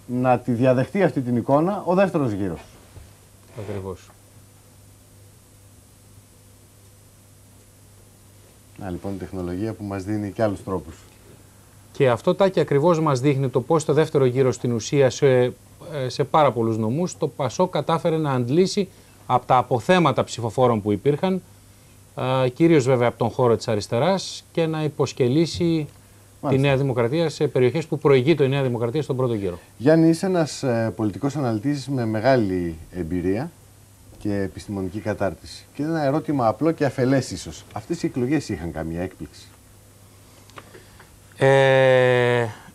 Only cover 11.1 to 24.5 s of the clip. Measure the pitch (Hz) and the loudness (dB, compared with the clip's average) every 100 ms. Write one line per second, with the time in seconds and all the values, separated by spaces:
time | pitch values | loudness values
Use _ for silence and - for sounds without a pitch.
11.1 | - - - - - - - - - 135 | -20 -20 -20 -20 -20 -20 -20 -10 0 0
12.1 | 117 - 180 196 185 147 143 160 160 160 | 2 0 2 2 2 0 2 2 2 2
13.1 | 131 143 135 135 127 123 160 151 147 156 | 0 0 0 0 -2 0 0 2 0 2
14.1 | 147 131 123 135 117 127 117 - 143 131 | 2 2 2 0 0 -2 -4 -2 2 2
15.1 | - 143 127 123 - - - - 147 127 | 4 4 4 2 -2 -18 -20 -12 -8 -6
16.1 | - 135 160 143 117 113 110 110 139 175 | -4 0 2 4 2 0 0 -2 -2 -4
17.1 | - 147 - 147 - 185 170 143 160 170 | -4 -6 -4 -4 -2 -2 -2 -2 -2 0
18.1 | 160 151 131 120 156 190 - 185 - - | -2 0 -2 0 0 0 -2 -6 -8 -20
19.1 | - - 127 - 131 120 123 - 185 156 | -12 -2 0 2 2 2 0 2 4 4
20.1 | 131 113 - 113 104 123 113 101 104 139 | 2 -2 -4 -6 2 2 2 0 0 0
21.1 | 147 185 185 - - - - - - - | 0 0 -2 -6 -20 -20 -20 -20 -20 -18
22.1 | - 127 131 127 127 165 160 123 127 120 | -6 -2 0 0 2 4 4 4 2 2
23.1 | - 120 - 123 110 - 107 - 120 156 | 0 -2 2 2 2 0 -4 -2 -2 0
24.1 | 190 - - - | -2 -4 -14 -8